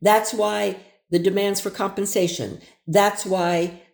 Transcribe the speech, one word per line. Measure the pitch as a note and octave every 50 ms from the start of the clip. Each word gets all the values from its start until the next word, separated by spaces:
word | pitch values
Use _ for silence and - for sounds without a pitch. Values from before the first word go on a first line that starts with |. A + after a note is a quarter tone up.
That's | D#3+ G3+ G#3 A3 - - B3+
why | G#3+ G#3 G#3 G#3 G#3 G#3 G3 F#3 - - - _ _ _ _
the | E3+ E3+
demands | E3+ F#3+ F#3 G3+ G3+ G3+ G3 G3
for | - G3+
compensation. | F#3+ - G3 G3 F#3+ G3 G3+ G3+ - G#3+ F3+ E3+ - - A#2 G2 - - - - _ _ _
That's | - D#3 G3+ G3+ G#3 G#3 - -
why | F#3 F#3 F#3 F3 F3 F3 E3+ E3+ F3+ F3 - - _